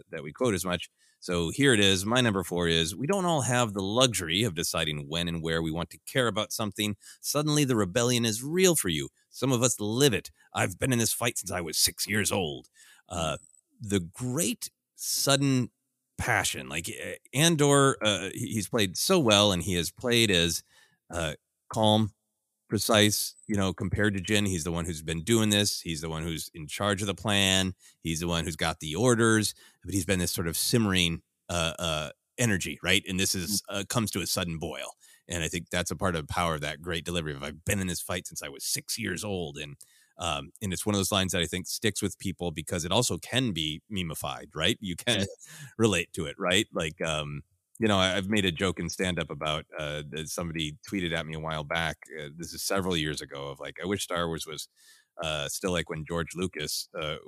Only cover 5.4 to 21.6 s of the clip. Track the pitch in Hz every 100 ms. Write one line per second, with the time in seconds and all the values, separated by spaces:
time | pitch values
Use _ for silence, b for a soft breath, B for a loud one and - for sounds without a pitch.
5.4 | 80 82 82 80 85 - - 135 120 101
6.4 | 104 - 110 - 104 101 B B - 147
7.4 | 151 151 139 117 95 107 120 123 117 107
8.4 | 135 175 185 160 95 78 67 _ _ -
9.4 | 131 123 123 - 104 117 143 98 - b
10.4 | b 95 104 90 135 120 110 - 120 -
11.4 | 90 92 82 - - - - 107 90 107
12.4 | 82 65 - b b b b 87 82 73
13.4 | _ _ _ - 104 98 82 - 127 123
14.4 | 196 240 - _ _ - - - - 139
15.4 | 139 131 120 _ _ _ _ - - 107
16.4 | 87 78 65 76 85 64 92 90 _ 127
17.4 | 165 160 143 143 135 - 107 98 92 -
18.4 | 123 107 92 120 101 85 - 190 120 101
19.4 | 104 90 101 87 80 - 123 120 113 90
20.4 | 85 78 b b b b - 85 78 73
21.4 | _ _